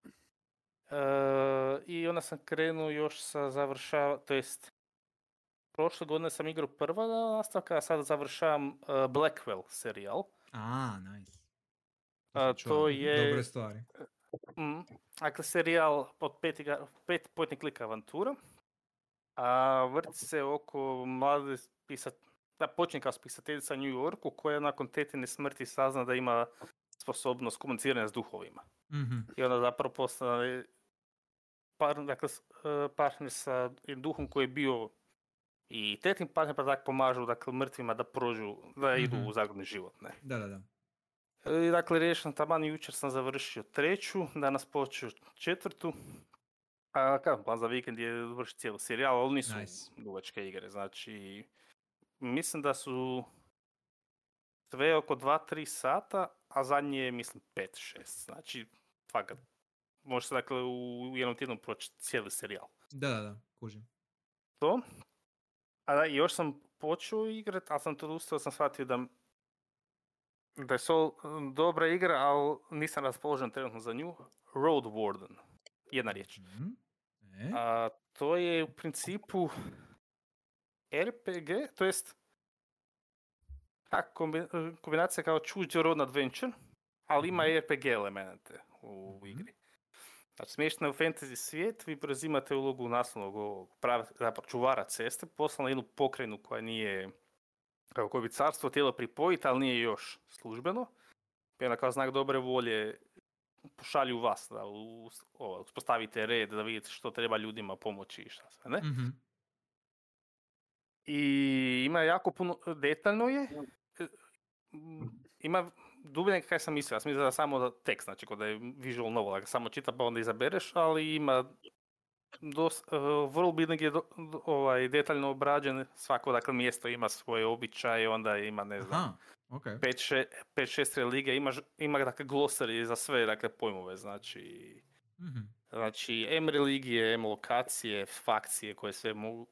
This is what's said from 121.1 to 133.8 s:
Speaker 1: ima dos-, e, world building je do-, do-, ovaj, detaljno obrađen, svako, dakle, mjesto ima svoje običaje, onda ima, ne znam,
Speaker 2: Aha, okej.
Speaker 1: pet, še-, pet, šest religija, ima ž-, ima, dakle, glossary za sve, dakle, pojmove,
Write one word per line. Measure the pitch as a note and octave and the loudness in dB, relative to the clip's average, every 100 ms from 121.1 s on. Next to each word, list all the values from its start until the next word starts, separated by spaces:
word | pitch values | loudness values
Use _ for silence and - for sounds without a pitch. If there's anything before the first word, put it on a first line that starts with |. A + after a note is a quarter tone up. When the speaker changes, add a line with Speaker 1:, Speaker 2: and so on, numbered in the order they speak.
Speaker 1:
ima | D#3 C#3+ B2+ B2+ - - _ _ _ _ _ _ - | 0 4 4 2 -6 -20 _ _ _ _ _ _ -14
dos-, | D3+ C#3+ E3 - - | -8 0 0 0 -4
e, | D3+ C#3+ D3 C#3+ | -2 2 2 2
world | D3+ F3+ | 4 4
building | D#3+ D#3+ D#3+ | 4 2 2
je | D#3 | 2
do-, | D#3 - - | 0 -2 -8
do-, | D#3+ D#3 - | -12 -6 2
ovaj, | C#3+ C3+ B2+ B2+ | 4 6 4 6
detaljno | D3 D3 D3 C#3 | 4 4 2 2
obrađen, | C3+ C#3 C#3+ C#3 C3 B2+ | 2 4 4 2 -2 -6
svako, | - - B2+ C#3 | -8 0 0 4
dakle, | A#2+ B2+ | 2 2
mjesto | B2 B2 - A#2+ | 2 2 0 -2
ima | A#2+ A2+ | 0 0
svoje | - - A2+ A2+ | -2 -2 2 2
običaje, | A#2 A2 - B2 A2+ A2 | 0 -4 -2 0 4 4
onda | A2 A2 G#2 | 2 2 0
ima, | G#2+ G#2 | 0 -4
ne | G2+ G2+ | -4 -4
znam, | F#2+ D#3+ | -2 -2
Speaker 2:
Aha, | C#3 E2+ - - - | -2 -6 -18 -20 -16
okej. | C3 A#2 A2 | -12 -10 -2
Speaker 1:
pet, | B2+ B2+ | -2 0
še-, | - C3+ - - - | 0 2 0 -4 -8
pet, | - B2+ | -2 -2
šest | - C3+ - | 0 0 2
religija, | B2 C3+ C3+ | 0 0 2
ima | C3+ C#3 | 2 0
ž-, | B2+ - - | -2 -8 -4
ima, | D3+ C#3+ | 0 2
dakle, | C3+ A#2+ C#3 | 2 -2 -2
glossary | C#3+ C#3+ - A#2+ A2+ | 2 2 2 0 0
za | A#2 A#2 | 0 -2
sve, | - B2+ A2+ | 0 2 4
dakle, | G#2+ A2+ | 2 -2
pojmove, | - A2+ F#2+ | -2 -4 -4